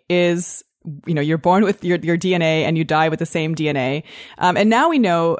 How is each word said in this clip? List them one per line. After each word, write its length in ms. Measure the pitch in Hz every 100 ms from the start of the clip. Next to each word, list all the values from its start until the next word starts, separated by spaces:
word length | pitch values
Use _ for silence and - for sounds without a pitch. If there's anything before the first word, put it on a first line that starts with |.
| -
is, 540 | 175 175 170 - - - _ 165 143 -
you 80 |
know, 80 | 156
you're 160 | 147 160
born 260 | 175 190
with 200 | 202 202
your, 140 | 175 175
your 180 | 160 170
D 160 | 185
N 80 | 175
A 240 | 160 160 143
and 120 | 165
you 60 |
die 260 | 160 156 160
with 100 | 160
the 60 | 165
same 280 | 170 156
D 160 | 147 151
N 80 | 143
A. 260 | 127 147 - - - -
Um, 200 | 180 175
and 120 | 208
now 200 | 226 330
we 100 | 311
know 380 | 208 170 165